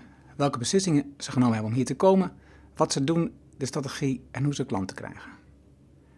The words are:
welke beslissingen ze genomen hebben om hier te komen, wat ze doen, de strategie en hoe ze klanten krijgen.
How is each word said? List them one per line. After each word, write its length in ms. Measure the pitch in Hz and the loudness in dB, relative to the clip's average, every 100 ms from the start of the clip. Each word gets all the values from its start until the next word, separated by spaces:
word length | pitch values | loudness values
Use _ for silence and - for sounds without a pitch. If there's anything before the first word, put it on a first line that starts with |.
| - - - - | -14 -20 -16 -2
welke 220 | 143 139 | -2 0
beslissingen 560 | 117 196 190 147 143 - | 0 0 2 2 0 -8
ze 140 | - | -4
genomen 220 | 131 123 | 2 2
hebben 180 | 110 107 | 2 0
om 60 | 120 | 0
hier 80 | 123 | 0
te 100 | 131 | 4
komen, 360 | 190 190 185 - - - - - | 4 6 2 -4 -20 -20 -16 -2
wat 160 | 160 | 0
ze 100 | 151 | 2
doen, 280 | 135 139 165 - - - | 0 2 0 -4 -20 -8
de 80 | 127 | -6
strategie 580 | 147 135 - 139 127 - | -6 -6 -4 -4 -4 -8
en 120 | - | -4
hoe 120 | 143 139 | -2 -2
ze 100 | 135 | -4
klanten 300 | 95 95 - | -4 -4 -8
krijgen. 360 | - - - - - - - - - - _ | -12 -14 -18 -20 -20 -20 -20 -20 -20 -20 _